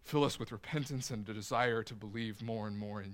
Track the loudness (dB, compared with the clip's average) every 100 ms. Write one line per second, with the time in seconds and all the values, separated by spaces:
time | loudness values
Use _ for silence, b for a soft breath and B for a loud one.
0 | 2 4 4 4 -4 -6 -2 -2 0 -2
1 | -2 -4 -4 -4 0 4 6 4 0 -6
2 | -6 -2 -2 -2 -2 -2 -2 -2 -2 -4
3 | -6